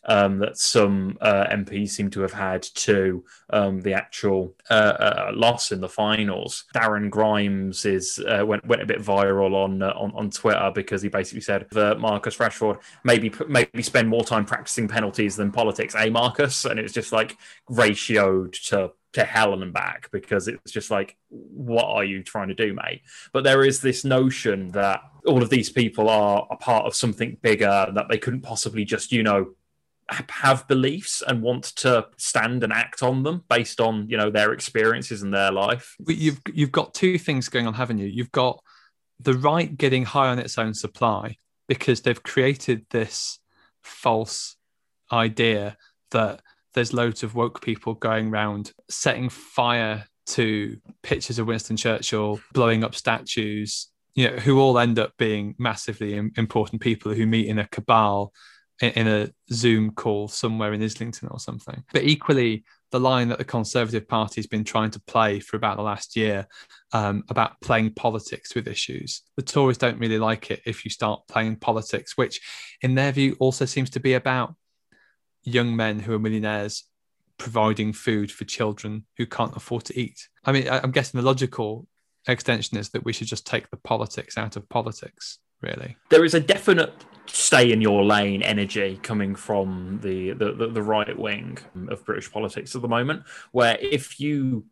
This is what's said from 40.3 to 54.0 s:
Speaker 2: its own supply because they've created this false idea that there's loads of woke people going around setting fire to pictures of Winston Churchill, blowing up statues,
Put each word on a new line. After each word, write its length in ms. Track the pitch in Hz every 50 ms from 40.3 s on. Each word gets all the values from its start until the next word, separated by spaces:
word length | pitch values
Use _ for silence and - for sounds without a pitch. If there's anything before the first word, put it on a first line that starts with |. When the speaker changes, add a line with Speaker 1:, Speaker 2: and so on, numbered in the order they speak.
| 123 123
Speaker 2:
its 180 | 120 - -
own 160 | - 113 110 107
supply 640 | - - 107 _ - 123 117 107 101 107 113 110 _ _ _ _ _ _
because 340 | - 131 - - - 123 -
they've 220 | - 127 123 - _
created 640 | - - 139 127 135 143 135 - - 123 110 - _
this 480 | - 117 110 107 - - - - - _ _ _ _ _ _ _ _ _ _
false 720 | - - - - 127 113 110 113 107 - - - - - _ _ _ _ _ _ _ _ _ _ _
idea 640 | - 117 113 113 110 110 117 113 110 104 101 104 - _ _ _ _ _ _ _
that 320 | - 117 110 101 98 - _ _ _ _ _ _ _
there's 180 | 123 120 113
loads 300 | - 120 120 120 110 -
of 140 | - 110 110
woke 260 | 117 117 117 - -
people 320 | - - 113 - - 123 110
going 360 | - - 117 110 110 110 110
around 420 | 107 104 107 107 104 101 104 - _ _ _ _
setting 400 | - - - 151 110 110 127 123
fire 800 | - - - - - - 123 120 120 120 113 110 107 107 104 _ _ _ _
to 500 | - - - 120 110 107 104 101 104 110 107 _ - - _ -
pictures 340 | - 143 - - - 117
of 80 | 113 113
Winston 320 | 110 117 113 - - 113
Churchill, 640 | 107 - 117 110 - - - - 107 107 107 104 104 - _
blowing 320 | - 131 120 117 113 110 113
up 120 | 110 -
statues, 960 | - - - 113 113 - - - 123 107 104 104 107 107 107 - - - _ _ _